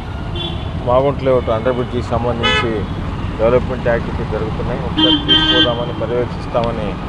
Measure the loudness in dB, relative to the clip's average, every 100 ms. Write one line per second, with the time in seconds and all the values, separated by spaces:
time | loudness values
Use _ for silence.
0 | -8 -8 -6 -6 -4 -6 -6 -4 2 4
1 | 4 2 2 2 2 0 0 0 0 -2
2 | -2 0 0 0 2 2 0 -2 -4 -4
3 | -4 -4 -4 2 4 4 2 -2 0 0
4 | 0 -4 -2 -2 -2 -2 -2 -2 -2 2
5 | 2 2 4 2 4 4 2 0 -2 -4
6 | -2 0 -2 -4 -2 0 0 -2 -4 -6